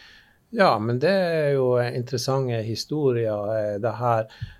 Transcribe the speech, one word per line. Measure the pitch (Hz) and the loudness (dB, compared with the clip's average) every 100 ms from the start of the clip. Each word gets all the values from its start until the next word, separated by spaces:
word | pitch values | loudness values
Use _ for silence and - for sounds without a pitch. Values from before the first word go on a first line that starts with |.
| - - _ _ - | -20 -20 _ _ -8
Ja, | 226 185 113 | 2 4 4
men | 110 123 | 0 0
det | 156 | 2
er | 196 175 160 147 | 2 0 0 2
jo, | 139 127 123 | 2 2 2
eh, | 120 | 0
interessante | 127 120 123 127 135 131 117 | -2 -4 -4 -2 -2 0 -2
historier, | 110 110 - 151 139 120 110 104 104 110 104 104 | -4 -6 -6 0 0 2 0 -2 -2 -2 -2 -2
eh, | |
det | 113 | -4
her. | 110 123 113 113 - - | -2 0 0 -2 -8 -14